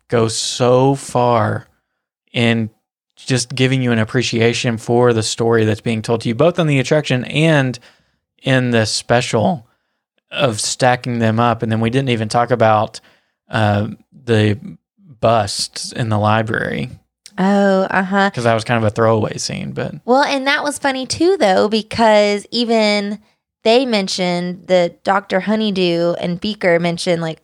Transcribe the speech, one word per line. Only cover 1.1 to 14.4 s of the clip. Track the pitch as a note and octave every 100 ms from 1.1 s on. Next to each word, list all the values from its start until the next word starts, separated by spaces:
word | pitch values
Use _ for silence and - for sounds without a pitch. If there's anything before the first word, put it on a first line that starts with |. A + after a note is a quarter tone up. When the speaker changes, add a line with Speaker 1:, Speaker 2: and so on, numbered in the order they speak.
| B2+ B2 A#2 G#2+ G#2+ - _ _ _ _ _ _
Speaker 1:
in | B2 A#2 A#2 A2 _ _ _ _ _ -
just | C3 -
giving | B2+ B2+ C3
you | B2+
an | A#2
appreciation | A2 B2+ A#2 A2+ A#2 A#2 B2+ A2+
for | - A#2+ B2
the | A2+
story | G#2+ - A#2 A#2 A2
that's | G#2+
being | A#2+ A2
told | A2 A#2
to | A#2+
you, | A2
both | D#3+ E3+
on | D#3
the | C#3
attraction | B2 D#3 C#3+ B2+ -
and | C#3+ E3 D3+ C3 A#2+ - _ _ _ _ _
in | - C3 B2
the | A#2 A2
special | - - B2 B2 A#2+ G#2 D#3+ - _ _ _ _ _ _
of | - C3+ G#2+
stacking | - - B2+ B2 B2+ A#2+
them | A2+ A2
up. | A#2+ A2+
And | A#2
then | A2
we | A2+
didn't | C3 C3+
even | A2+ A2
talk | B2 A#2+
about, | B2 A2 G#2+ A2 - _ _ _ _ _
uh, | A2+ G#2+ G#2 A2 - _
the | - - A2